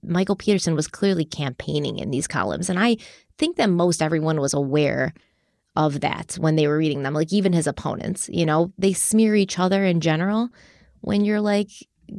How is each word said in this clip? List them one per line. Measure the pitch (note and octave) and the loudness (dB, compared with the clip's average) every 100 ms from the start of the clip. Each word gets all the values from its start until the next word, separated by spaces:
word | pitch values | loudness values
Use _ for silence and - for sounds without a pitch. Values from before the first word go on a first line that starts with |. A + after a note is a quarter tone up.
Michael | - E3+ F#3+ G3 | -4 -2 0 0
Peterson | - G3 - D#3 | 2 2 2 -2
was | D#3 | -2
clearly | - G3+ F3+ D#3 | -2 0 0 -2
campaigning | - C#3+ B2 - D3+ C#3+ - | -4 -6 -6 -4 -4 -4 -6
in | - | -4
these | C3+ - | -4 -4
columns. | - F#2+ - F3 | -4 -2 -4 -2
And | F3+ | 0
I | A#3 A3 - - _ - | 0 0 -4 -20 _ -4
think | D#4 F4 | -4 0
that | A3+ | 2
most | F3 F3 E3 | 4 2 2
everyone | D#3 D#3+ D#3 D#3 | 0 0 0 0
was | C#3 | 0
aware | C#3+ C#3 D3 D3 B2+ C3 - _ _ _ _ _ - | 0 0 2 2 0 -4 -6 _ _ _ _ _ 0
of | D#3 C#3+ | 0 0
that | - - - - | -4 -4 -8 -2
when | D#3+ D#3 | 0 2
they | D3 | 2
were | D3+ | 2
reading | D#3+ C#3+ | 0 -2
them, | C3+ D3+ | -2 -2
like, | D#3+ | 0
even | G3+ F#3+ | 2 2
his | F3 - | 2 0
opponents, | - - - - F#3 - | -4 -6 -6 -6 -8 -6
you | F3 E3 | -2 0
know, | D#3 F3 - | 2 0 0
they | F#3+ | 0
smear | F#3 - G#3+ A3 G#3 | 0 2 4 4 4
each | G3 - | 2 0
other | F#3 G3 | 2 2
in | F#3+ E3+ | 2 2
general | D#3+ D#3 F#3+ G#3+ A#3+ - - _ _ - | 2 0 0 -2 -4 -8 -20 _ _ -10
when | - G#3 G#3 | -2 0 2
you're, | G#3+ | 0
like, | G#3 G#3 G#3 - - _ - | 2 0 -2 -8 -20 _ -18